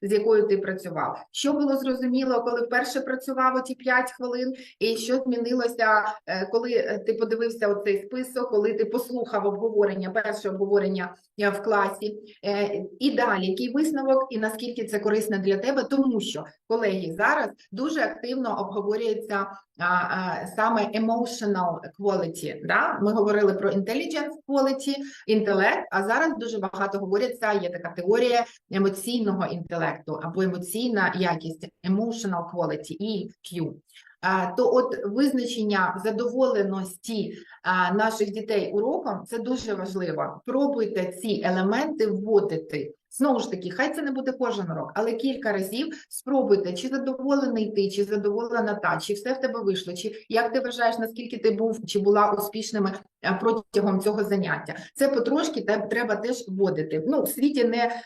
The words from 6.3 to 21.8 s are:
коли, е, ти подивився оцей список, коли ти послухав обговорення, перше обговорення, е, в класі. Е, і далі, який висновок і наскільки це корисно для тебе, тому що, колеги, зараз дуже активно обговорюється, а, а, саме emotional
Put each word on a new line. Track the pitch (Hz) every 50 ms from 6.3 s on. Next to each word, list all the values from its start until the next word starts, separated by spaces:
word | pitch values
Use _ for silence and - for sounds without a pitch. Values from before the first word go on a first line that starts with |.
| 180 185 202
коли, | 196 220 233 240 247
е, | 240 214 - - - 202 196
ти | - 220
подивився | 220 226 208 226 226 233 226 226 - 220 202
оцей | 202 202 - 208 196 196 -
список, | - 254 254 254 - - 262 247 -
коли | 214 208 208 226
ти | 220 220 226
послухав | - - 254 240 - 247 240 226 - - 202 196
обговорення, | 202 196 196 226 226 208 208 208 196 190 190 185 185
перше | 185 226 208 214 208 - - 196
обговорення, | 185 190 196 196 202 202 190 190 190 190 - - - - _ _ _ -
е, | 202 202
в | 196 202
класі. | - 220 214 202 196 190 190 - 214 208 208 - - - - _ -
Е, | 202 202 208 202 202 - 196 190 - - -
і | 254 285
далі, | 226 208 220 220 202 190 185
який | 190 - - 247 240
висновок | 233 285 311 320 302 277 262 269 262 262 262 -
і | 247 214
наскільки | 220 220 220 - 247 240 240 240 214
це | - 214 202
корисно | 202 214 208 220 214 - 208 190
для | 185 196 196
тебе, | 196 196 - - 262 233
тому | - 277 269 269 262 233 208
що, | 185 - - 151 156 - - _ _ -
колеги, | 220 240 226 202 190 190 175 165 160 165
зараз | 208 247 302 302 247 - - - - _
дуже | - 208 262 320 320 302
активно | 233 214 - - - 240 262 269 254 226 202 -
обговорюється, | 196 190 196 208 196 202 214 226 233 226 208 - - - 208 196 175 196 - - - _ _ -
а, | 170
а, | 175 180 180 180 - - 190 185 180 165 - - 180 -
саме | - 214 233 233 214
emotional | 208 - - 220 220 226 226 240 240 240 - - 220 202 196 185 180 175 165 -